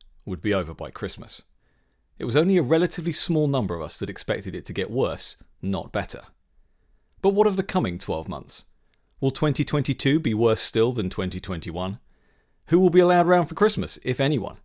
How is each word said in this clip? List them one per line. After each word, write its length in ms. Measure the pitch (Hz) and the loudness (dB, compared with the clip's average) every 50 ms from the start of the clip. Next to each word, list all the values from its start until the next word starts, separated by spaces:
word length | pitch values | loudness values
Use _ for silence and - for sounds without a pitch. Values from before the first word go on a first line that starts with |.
| - - _ - - | -20 -20 _ -18 -12
would 160 | - 95 80 | -10 -8 -4
be 120 | - 107 101 | -2 0 0
over 200 | 98 87 76 80 | 0 0 -4 -6
by 160 | - 78 73 | -10 -12 -12
Christmas. 540 | - - - 92 - - - - - - - _ _ _ _ _ _ _ _ _ _ _ _ _ _ - | -10 -8 -8 -8 -8 -10 -12 -12 -14 -14 -14 _ _ _ _ _ _ _ _ _ _ _ _ _ _ -8
It 80 | - | -6
was 100 | 123 110 | 0 2
only 220 | 143 165 185 196 180 | 2 4 4 4 4
a 40 | |
relatively 520 | 147 120 156 165 175 170 - - 156 170 156 | 4 4 4 2 2 2 -2 -4 -6 -4 -4
small 340 | - - - 170 156 151 143 | -2 -2 0 2 2 2 2
number 260 | 139 135 113 90 87 | 2 0 -2 -2 -4
of 80 | 85 | -6
us 140 | 78 76 - | -6 -8 -8
that 140 | - 104 101 | -6 -6 -8
expected 440 | 95 - - - 110 95 98 98 85 | -8 -6 -4 -4 -4 -4 -4 -8 -10
it 120 | 90 - | -10 -8
to 80 | - 80 | -8 -6
get 180 | 98 92 90 | -6 -4 -4
worse, 460 | 110 127 127 90 76 - - - - - - _ _ _ | -2 -2 -2 -2 -2 -4 -6 -6 -8 -10 -14 _ _ _
not 320 | - 95 98 87 - - - | -6 -4 -4 -4 -4 -4 -4
better. 300 | 104 90 - - 60 - - _ _ _ _ _ _ _ _ _ _ _ _ _ _ _ _ _ _ | -6 -6 -6 -8 -14 -14 -18 _ _ _ _ _ _ _ _ _ _ _ _ _ _ _ _ _ _
But 80 | - 190 | 0 2
what 180 | 196 202 208 214 | 4 4 4 4
of 80 | 190 | 2
the 80 | 190 - | 0 -2
coming 340 | - - 185 143 95 87 87 | -2 0 0 0 0 -2 -4
twelve 300 | - - 87 80 82 - | -4 -4 -4 -4 -6 -6
months? 380 | 85 71 - - - - - _ _ _ _ _ _ _ _ _ _ - | -10 -10 -10 -10 -12 -12 -14 _ _ _ _ _ _ _ _ _ _ -4
Will 100 | - 135 | -2 -2
twenty 320 | 131 - - 151 139 - 143 | -2 0 0 0 2 0 0
twenty-two 560 | - - 147 131 - 139 - - 151 143 165 | 0 0 -2 0 0 -2 0 0 2 2 2
be 140 | 156 123 110 | 0 0 0
worse 260 | 107 117 113 110 110 | 2 4 4 4 2
still 320 | - - - 113 110 120 | 0 0 2 2 2 2
than 180 | 127 120 101 92 | 2 0 -4 -4
twenty 300 | - - 95 92 90 92 | -4 -4 -4 -4 -6 -6
twenty-one? 600 | - - 92 82 80 92 80 85 92 95 104 123 _ _ _ _ _ _ _ _ _ _ _ _ _ | -8 -6 -8 -8 -8 -8 -6 -6 -6 -6 -8 -10 _ _ _ _ _ _ _ _ _ _ _ _ _
Who 160 | - 160 180 | 2 4 6
will 80 | 185 175 | 6 6
be 100 | 156 180 | 6 6
allowed 280 | 180 175 180 175 175 165 | 6 6 6 6 6 6
round 200 | 180 180 170 - | 6 4 4 2
for 80 | 160 | 0
Christmas, 420 | - 202 214 196 - - - - - - | 2 2 2 2 0 -4 -6 -6 -6 -4
if 160 | 131 123 - | -4 -2 0
anyone? 380 | 135 139 156 123 95 - - - - | 0 0 0 0 -2 -6 -10 -16 -20